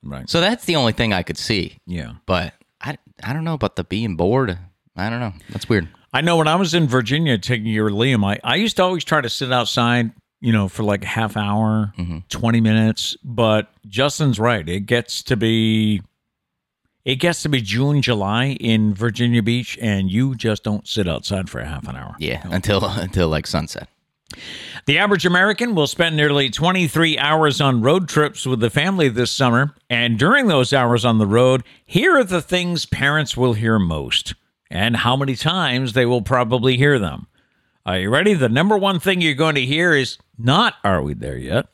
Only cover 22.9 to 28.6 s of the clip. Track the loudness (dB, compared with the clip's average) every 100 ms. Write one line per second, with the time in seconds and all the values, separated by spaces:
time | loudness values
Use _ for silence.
22.9 | -4 -4 0 0 0 -2 -4 -4 -10 -14
23.9 | _ _ _ _ -20 -18 -16 -16 -8 0
24.9 | 2 2 2 2 4 2 0 -2 0 0
25.9 | 0 0 2 2 2 0 0 0 2 0
26.9 | 2 0 2 0 2 2 2 2 4 4
27.9 | 2 2 0 0 -2 -4 0